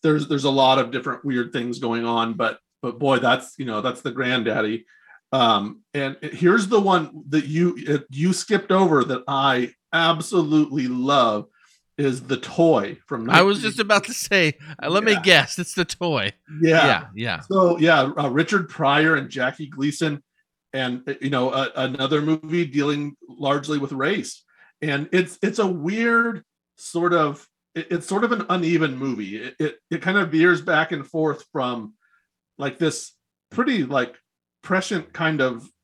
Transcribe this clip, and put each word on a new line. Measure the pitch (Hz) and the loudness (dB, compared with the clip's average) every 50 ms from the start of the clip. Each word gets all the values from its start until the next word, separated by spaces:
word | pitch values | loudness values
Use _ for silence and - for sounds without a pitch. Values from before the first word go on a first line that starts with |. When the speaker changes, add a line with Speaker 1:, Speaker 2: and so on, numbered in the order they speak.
| - | 2
Speaker 1:
there's, | 156 151 151 143 - | 2 2 2 0 -2
there's | 156 139 135 | -4 -2 0
a | 139 | 0
lot | 135 139 135 131 131 135 | 2 4 4 4 4 4
of | 123 113 | 2 -2
different | 123 127 123 - 123 - - | -4 -6 -6 -6 -10 -6 -6
weird | 143 131 123 120 117 - | -4 -2 -2 -2 -2 -4
things | 135 120 123 120 - | -6 -6 -6 -6 -4
going | - 117 113 117 117 | -4 -2 -2 -2 -2
on, | 117 117 117 113 113 113 | -2 0 0 -2 -2 -2
but, | 95 113 110 - - _ _ _ _ - | -2 -4 -4 -4 -6 _ _ _ _ -10
but | 127 117 123 | -10 -6 -2
boy, | 143 139 135 123 | 0 2 2 2
that's, | 113 120 127 127 - - - - | 4 2 2 2 0 -12 -12 -10
you | 139 | -8
know, | 123 110 107 | -6 -6 -4
that's | 104 127 123 - - | -4 -4 -6 -6 -8
the | 139 | -10
granddaddy. | 117 127 131 123 127 123 110 113 104 - 107 107 110 113 - _ _ _ _ _ - - _ _ - | -6 -4 -2 -2 -2 0 0 -2 -2 0 -2 -2 -2 -6 -8 _ _ _ _ _ -20 -20 _ _ 0
Um, | 135 123 113 110 101 101 104 - - _ _ _ | 2 4 4 4 2 0 -4 -10 -14 _ _ _
and | 143 139 131 - - | -6 -4 -4 -6 -8
here's | - 151 - - 175 175 196 226 202 190 | -12 -14 -6 2 4 4 4 4 2 2
the | 233 214 | 2 2
one | 196 190 185 175 156 143 - 151 135 135 | 4 4 2 2 0 -2 -10 -16 -12 -2
that | 143 156 139 | -2 -2 0
you, | 139 151 165 175 175 170 - | 0 0 2 2 2 0 -2
it, | - 156 147 139 - _ | -4 -2 -2 -2 -2 _
you | 131 135 156 185 185 | -6 -2 0 0 0
skipped | - - - 214 196 190 - 185 | 0 -2 0 -2 -2 0 2 2
over | 190 190 175 156 139 120 | 4 4 4 4 2 2
that | 113 131 123 - - | 2 -2 -6 -4 -4
I | 143 135 139 139 131 123 123 120 - _ _ _ - | -2 0 2 2 2 2 -2 -4 -8 _ _ _ -2
absolutely | 165 165 165 165 156 - - - 185 160 147 156 156 151 147 135 139 127 127 | 0 2 2 0 0 -4 0 0 0 2 4 4 2 2 2 0 -4 -2 -2
love | 127 127 127 135 143 139 123 113 107 104 - _ _ _ _ _ _ _ _ _ _ - | -2 -2 0 2 4 4 4 2 2 -2 -6 _ _ _ _ _ _ _ _ _ _ -2
is | 143 139 123 127 127 | -2 -2 -2 -4 -4
The | 127 139 | -6 -6
Toy | 123 - - - - 170 165 156 117 101 101 - - _ | -6 -6 -8 0 2 4 6 6 4 2 -2 -8 -14 _
from | _ 147 117 110 120 | _ -10 -8 -2 4
Speaker 2:
I | - 160 185 | 4 6 6
was | 196 202 202 | 6 2 0
Speaker 1:
nineteen. | - 214 | -2 -4
Speaker 2:
just | 170 131 | -2 -2
about | 214 202 214 202 202 | 0 2 2 2 2
to | - 240 | -2 -8
say, | - - - 208 190 175 151 139 _ - 156 151 - - | -8 -4 0 2 2 2 2 0 _ -14 -18 -14 -8 -4
uh, | 147 | 0
let | 170 196 214 | 0 2 4
me | 226 208 | 4 2
Speaker 1:
Yeah. | 190 165 | 2 4
Speaker 2:
guess, | 185 175 151 139 - - - | 6 6 6 6 2 -4 -8
it's | 175 - - | -8 -8 -4
The | 190 175 | -4 -4
Toy. | - - _ 180 170 156 127 98 101 - _ _ - 156 151 | -4 -4 _ -4 -2 0 0 -2 -2 -6 _ _ -16 -4 0
Speaker 1:
Yeah. | 165 160 160 160 - | 2 4 6 6 6
Speaker 2:
Yeah, | 143 117 87 78 - 92 | 6 4 2 -2 -8 -10
yeah. | 104 113 117 92 - | -6 -4 -4 -4 -6
Speaker 1:
So, | - - 190 196 185 175 170 160 | -6 -2 2 4 4 4 4 4
yeah, | 156 165 165 147 131 | 4 4 6 4 4
uh, | 139 151 - 147 139 | 0 -2 -2 -4 -2
Richard | 123 147 160 - 208 196 170 - | 0 0 0 2 0 -2 -2 -2
Pryor | - - 160 135 143 151 156 160 160 | -6 0 0 2 4 4 4 2 2
and | 143 135 123 | 0 -2 -6
Jackie | - 131 123 127 - - 156 135 | -6 -4 -4 -4 -4 -6 -14 -14
Gleason, | - 131 139 147 143 - 165 156 147 143 _ _ _ _ _ _ _ _ _ _ - | -8 -4 -4 -4 -2 -2 -4 -4 -4 -6 _ _ _ _ _ _ _ _ _ _ -8
and, | 135 131 123 123 123 - - | -6 -4 -4 -6 -8 -8 -10
uh, | 139 - - | -10 -6 -4
you | 139 | -2
know, | 143 127 127 131 | 0 0 0 0
uh, | 120 131 135 120 - | 0 -2 -4 -4 -4
another | - 131 131 127 123 131 135 156 151 | -4 -4 -4 -4 -4 -2 0 0 0
movie | 147 156 160 156 - 156 165 175 170 | 2 0 0 -2 -2 -4 -2 -2 -2
dealing | 147 131 147 143 147 147 147 147 147 143 _ - | 0 -2 -2 0 0 -2 -2 -4 -8 -10 _ -20
largely | - 127 - 143 135 143 147 135 - 151 147 | -20 -14 -6 -2 -2 -2 -2 -2 -4 -4 -4
with | 139 131 143 | -4 -4 -4
race. | 131 135 156 202 202 - - - - _ _ _ _ - _ _ _ - | -4 -2 -2 -2 -2 -6 -10 -14 -18 _ _ _ _ -20 _ _ _ -4
And | 156 139 139 147 - | -4 -2 -4 -4 0
it's, | - 185 185 180 - - - | 0 0 0 0 -4 -4 -4
it's | 196 - - | -4 0 0
a | 214 | 0
weird | 190 185 170 143 170 202 220 226 233 233 233 233 233 220 165 - _ _ _ _ _ _ | 0 0 -2 -4 -4 -2 -2 0 2 2 2 2 0 -4 -8 -12 _ _ _ _ _ _
sort | _ - - - 170 170 175 175 | _ -20 -8 -4 -2 0 2 2
of, | 170 156 147 143 147 - _ _ _ _ _ _ | 2 2 0 -2 -8 -14 _ _ _ _ _ _
it, | 165 160 - | -12 -8 -4
it's | 180 170 - | -6 -6 -4
sort | - 190 202 233 | -4 -2 0 0
of | 226 233 | 0 0
an | 208 180 - | -2 -2 -2
uneven | 175 180 170 160 170 160 160 147 131 | -2 -2 0 0 2 2 0 0 -2
movie. | 127 135 135 123 107 104 92 101 110 | -4 -6 -6 -4 -6 -6 -8 -10 -10
It, | 117 131 - _ | -12 -14 -8 _
it, | 156 147 - _ _ _ | -6 -6 -6 _ _ _
it | 165 160 - | -8 -4 -2
kind | 165 185 202 | 0 0 0
of | 190 160 | 0 2
veers | 143 160 160 180 175 160 | 2 4 6 6 4 4
back | 147 180 165 156 160 - 175 | 0 0 0 0 0 0 -4
and | 147 131 | -8 -8
forth | - - 160 156 156 143 - - _ | -6 -4 -2 -2 -2 -2 -6 -10 _
from, | _ 151 127 123 123 117 107 107 _ _ _ _ _ _ _ _ _ _ _ _ _ - | _ -4 -4 -4 -4 -6 -10 -14 _ _ _ _ _ _ _ _ _ _ _ _ _ -8
like, | 143 139 127 - | -8 -8 -4 -2
this | 165 156 143 - - - _ _ _ _ _ _ _ _ | -2 -2 -2 -4 -12 -16 _ _ _ _ _ _ _ _
pretty, | - - 247 294 262 208 143 | -4 -2 0 0 0 0 -2
like, | 123 143 135 123 - - _ _ _ _ _ _ _ _ _ _ | 0 0 -2 -2 -2 -8 _ _ _ _ _ _ _ _ _ _
prescient | - 190 185 185 - 214 175 156 - _ | -2 -2 -2 0 -2 -4 -6 -6 -8 _
kind | - 165 160 160 147 | -4 -2 -2 0 2
of | 135 131 120 117 143 - _ _ | 0 0 -2 -4 -12 -18 _ _